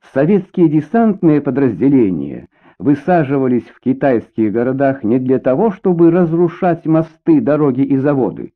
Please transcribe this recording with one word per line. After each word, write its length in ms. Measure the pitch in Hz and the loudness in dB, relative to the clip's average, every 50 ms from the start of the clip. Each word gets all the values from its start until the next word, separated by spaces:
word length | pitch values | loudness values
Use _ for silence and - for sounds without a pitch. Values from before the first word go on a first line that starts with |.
| _ - - | _ -6 -2
Советские 540 | 131 147 156 208 190 185 _ _ - 175 | 0 2 2 2 0 -2 _ _ 0 0
десантные 720 | 156 147 156 147 - - 233 233 220 190 202 - 160 151 147 | 2 2 0 -2 0 0 0 2 0 0 2 2 2 2 2
подразделения 1080 | 143 143 127 139 139 123 104 78 117 143 147 131 113 98 87 76 69 71 65 60 - _ _ _ _ - _ _ | 0 -2 -2 0 0 -2 0 0 0 2 4 2 2 2 0 -4 -6 -8 -10 -14 -16 _ _ _ _ -20 _ _
высаживались 840 | 92 127 147 143 - - 180 170 147 127 143 135 131 131 123 117 113 | -2 -2 -2 -2 0 0 0 0 0 0 -2 -2 0 0 0 -2 -4
в 160 | - - _ | -8 -20 _
китайских 720 | _ 123 131 135 151 139 127 110 - _ _ - 110 107 | _ -4 -2 0 0 0 0 0 -4 _ _ -2 -2 0
городах 520 | 95 117 120 131 131 135 139 135 135 135 - | 0 -2 -2 -2 -2 0 -2 -2 -2 -2 -2
не 160 | - - 135 | -2 -2 -2
для 200 | 131 - 131 127 | 0 0 -2 0
того, 320 | - 135 127 143 214 233 | 0 -2 0 0 0 -2
чтобы 400 | 185 - - 196 180 165 170 165 | -2 -2 -2 -2 2 4 4 4
разрушать 760 | 160 185 180 165 160 170 175 165 - - 190 180 165 160 _ | 4 2 0 0 0 0 -2 -2 -2 -2 -2 -2 -2 -2 _
мосты, 540 | 151 160 160 160 160 - _ _ 165 160 143 | 0 0 0 0 -4 -10 _ _ 2 2 2
дороги 420 | - 139 147 151 151 143 120 131 | 2 0 0 0 0 0 0 -2
и 140 | 139 135 139 | -2 0 0
заводы 580 | 135 131 147 143 135 120 92 80 - 60 - _ | -2 0 0 0 0 -2 -4 -4 -8 -14 -16 _